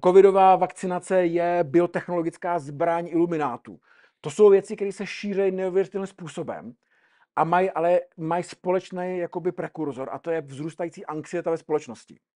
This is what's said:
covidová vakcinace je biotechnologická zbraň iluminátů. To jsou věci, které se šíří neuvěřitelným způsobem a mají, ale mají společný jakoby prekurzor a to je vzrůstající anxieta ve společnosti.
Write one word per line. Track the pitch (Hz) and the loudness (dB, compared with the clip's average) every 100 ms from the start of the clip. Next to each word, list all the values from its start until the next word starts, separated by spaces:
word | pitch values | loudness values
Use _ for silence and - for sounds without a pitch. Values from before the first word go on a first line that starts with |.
covidová | 180 185 190 190 190 180 | 6 8 8 8 6 6
vakcinace | 180 - 185 180 - 185 175 | 4 -4 -6 -6 -2 0 2
je | 170 170 175 | 0 0 0
biotechnologická | 160 170 175 180 - 175 165 - 175 175 | 2 2 2 0 -4 -4 -4 -6 -4 -4
zbraň | 139 143 170 170 175 | -4 -2 -2 0 -2
iluminátů. | 165 170 165 143 117 - 90 _ _ _ _ | 0 0 0 -4 -6 -12 -20 _ _ _ _
To | 151 | -8
jsou | - 208 | 4 6
věci, | 196 190 214 | 6 2 -6
které | 202 | -8
se | 190 196 | -8 -10
šíří | - 202 190 196 | -8 -6 -2 -2
neuvěřitelným | 185 185 180 190 196 190 | -2 -2 -2 -2 -4 -10
způsobem | - 160 175 156 104 110 - _ _ _ _ _ - | -10 -14 -10 -10 -10 -14 -20 _ _ _ _ _ -2
a | |
mají, | 160 180 190 | 0 2 0
ale | 156 170 180 175 - | 0 2 2 0 -8
mají | 160 175 | -6 -4
společný | 170 - 185 185 180 185 180 185 | -6 -8 -4 -4 -4 -8 -6 -6
jakoby | 170 180 170 | -6 -6 -6
prekurzor | 175 160 - 151 131 131 | -6 -8 -8 -8 -6 -10
a | 135 | -10
to | 170 | -6
je | 165 | -6
vzrůstající | 143 135 156 - 170 175 196 | -6 -10 -10 -8 -10 -10 -10
anxieta | 156 147 175 165 | -10 -8 -6 -4
ve | 165 | -4
společnosti. | - 151 143 110 - - _ | -2 -4 -4 -14 -20 -20 _